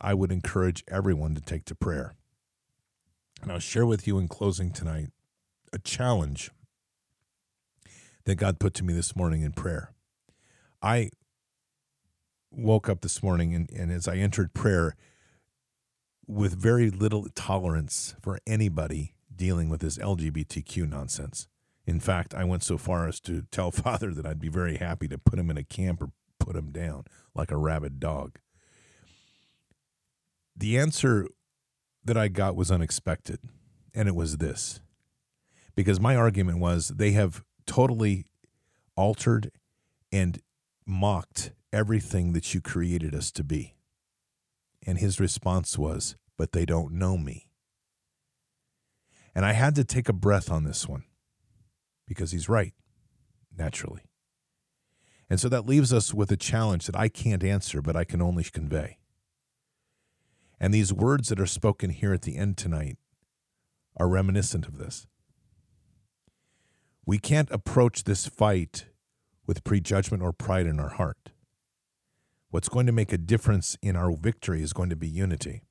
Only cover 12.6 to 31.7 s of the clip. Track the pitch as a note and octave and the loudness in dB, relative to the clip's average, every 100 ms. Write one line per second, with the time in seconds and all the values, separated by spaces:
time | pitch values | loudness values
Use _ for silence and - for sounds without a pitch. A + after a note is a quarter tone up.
12.6 | A2 A2 - F#2 F2 - G2 F2 E2+ E2+ | 4 4 4 -2 -4 -4 0 2 2 0
13.6 | E2 - E2+ F2 F2 F#2 G#2 - F2 - | -4 -4 -4 -2 -2 0 0 0 -2 2
14.6 | G#2+ F2+ D#2+ - _ _ _ _ _ _ | 2 4 2 -2 _ _ _ _ _ _
15.6 | _ _ _ _ _ _ - G#2 G2 F2+ | _ _ _ _ _ _ -8 0 0 4
16.6 | A2 A#2+ A2+ F#2+ G#2+ G#2 G2+ - - F#2+ | 4 6 4 2 0 0 -4 -8 -2 0
17.6 | F2+ D#2+ D2 - - - G2 F#2 G#2+ A2 | 0 0 -2 -6 -8 -10 -10 -8 -2 0
18.6 | G#2 D#2+ D2+ D2+ D2 _ _ F#2 F#2 E2+ | 2 0 -4 -4 -8 _ _ -4 0 0
19.6 | D#2+ D#2 D#2+ - G2+ F2 D#2 D2+ D2 D#2 | 0 -2 -4 -4 -4 -2 -2 -4 -6 -8
20.6 | - F#2 D#2 D2 C2 - C#2+ - - _ | -6 -4 -4 -4 -8 -8 -8 -12 -16 _
21.6 | _ _ - E2 - F2+ - - F2+ F2+ | _ _ -4 -2 0 -2 -4 -4 -2 -2
22.6 | - D#2+ - F2 E2 - - E2 - - | -2 -4 -2 -2 -2 -6 -8 -8 -6 -4
23.6 | F2 - B2+ A2+ G#2 D2+ D2 D2+ D#2 F2 | -4 -2 -2 -2 -4 -6 -6 -6 -4 -2
24.6 | E2+ D2+ F2 E2 D2+ D#2 - F#2+ E2 D2 | -2 -2 -4 -4 -6 0 0 0 -2 -2
25.6 | C#2+ - F#2 F2 C#2 - _ - - F2 | -6 -4 -2 -2 -6 -12 _ -8 -6 -4
26.6 | D2 D#2+ E2 C#2+ - _ _ - D2+ D2 | -6 -8 -8 -8 -14 _ _ -8 -4 -2
27.6 | D#2 D#2 C#2+ C2+ E2 C#2+ C2 - _ _ | -2 -2 -6 -6 -6 -6 -8 -16 _ _
28.6 | _ _ _ _ _ _ _ _ _ _ | _ _ _ _ _ _ _ _ _ _
29.6 | _ _ _ _ _ _ _ _ _ - | _ _ _ _ _ _ _ _ _ -6
30.6 | G#2+ B2 D3+ - C3 G#2+ E2 _ _ _ | 0 2 2 2 4 4 0 _ _ _
31.6 | _ | _